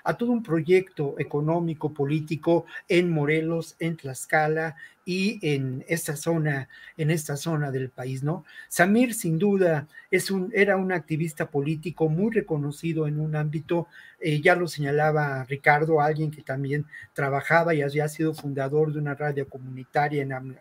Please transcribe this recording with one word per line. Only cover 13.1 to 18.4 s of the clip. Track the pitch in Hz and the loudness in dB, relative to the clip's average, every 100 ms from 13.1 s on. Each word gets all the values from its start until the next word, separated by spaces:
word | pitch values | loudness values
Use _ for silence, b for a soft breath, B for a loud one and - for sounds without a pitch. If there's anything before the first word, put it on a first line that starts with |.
| 151 | -2
un | 156 151 | -2 -2
ámbito, | 151 156 - 175 - B B B | -2 -4 -2 -2 -2 B B B
eh, | 165 147 | -2 2
ya | 170 | 4
lo | 180 175 | 4 2
señalaba | - 143 147 156 151 143 135 | -4 -2 2 2 2 0 -4
Ricardo, | 127 139 156 147 156 156 | -6 0 4 4 4 4
alguien | 147 151 156 | 4 0 -4
que | 147 | -6
también | - 135 135 147 147 B B | -8 -4 -2 -2 -4 B B
trabajaba | - 139 139 - 165 170 | -4 -2 0 4 4 6
y | 156 | 2
había | 143 143 151 | 2 0 -2
sido | 151 160 | 0 -2
fundador | 156 | -2